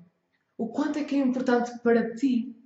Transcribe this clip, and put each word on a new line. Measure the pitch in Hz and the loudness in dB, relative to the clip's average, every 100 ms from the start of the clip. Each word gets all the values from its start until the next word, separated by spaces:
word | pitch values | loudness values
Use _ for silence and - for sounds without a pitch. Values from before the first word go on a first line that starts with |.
| _ _ _ _ _ - | _ _ _ _ _ -8
O | 226 | -6
quanto | - 302 294 | -4 -2 -2
é | |
que | - 277 | -2 0
é | |
importante | 254 247 247 240 226 - | 0 0 2 0 0 -2
para | 233 226 - - | 2 4 2 0
ti | 277 233 - - | 0 0 -2 -10